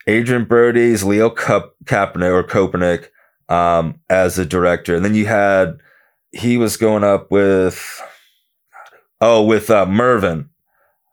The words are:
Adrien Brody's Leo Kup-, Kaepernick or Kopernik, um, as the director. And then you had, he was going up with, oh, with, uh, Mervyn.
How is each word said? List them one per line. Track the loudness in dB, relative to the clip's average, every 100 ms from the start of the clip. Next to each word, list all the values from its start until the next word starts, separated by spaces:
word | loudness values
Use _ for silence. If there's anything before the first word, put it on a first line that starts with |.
| -2
Adrien | -2 0 -2 0
Brody's | 2 4 4 2 2
Leo | 0 2 0
Kup-, | -2 -2 -2 -4 _ -4
Kaepernick | -2 -2 -2 0
or | 0
Kopernik, | 0 -2 -2 0 -2 -2 -8 _ _ _ -4
um, | 0 0 0 -2 -8 -2
as | 0 0 -2
the | -4
director. | -2 0 -2 -2 -2
And |
then | 0 -2
you | 0
had, | 0 0 0 0 -6 _ _ _ _ _
he | -6 -2 0
was | -2 0
going | 0 2
up | 2 0 0
with, | 0 2 2 0 -4 -14 -18 -20 -20 _ _ _ _ _ -20 -20 _ _ -2
oh, | 2 4
with, | 4 2 2
uh, | 2 2
Mervyn. | 0 2 0 0 -4 -10 _ _ _ _ _ _